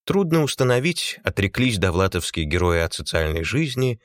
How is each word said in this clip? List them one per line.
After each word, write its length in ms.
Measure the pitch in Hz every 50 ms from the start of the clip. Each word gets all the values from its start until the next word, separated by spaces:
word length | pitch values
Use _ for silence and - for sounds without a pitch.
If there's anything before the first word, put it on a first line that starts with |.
| _
Трудно 380 | - - 196 196 160 165 165 151
установить, 720 | 135 - - 135 123 123 123 131 175 175 - - - - - -
отреклись 540 | 98 - - 95 98 - - 127 127 110 92
довлатовские 640 | 87 92 80 90 95 95 - 90 - - - 85 80
герои 340 | 73 78 87 87 87 85 82
от 160 | 82 82 -
социальной 480 | - 73 - - 85 80 78 78 82 80
жизни 580 | 80 107 143 165 143 123 127 131 127 120 110 _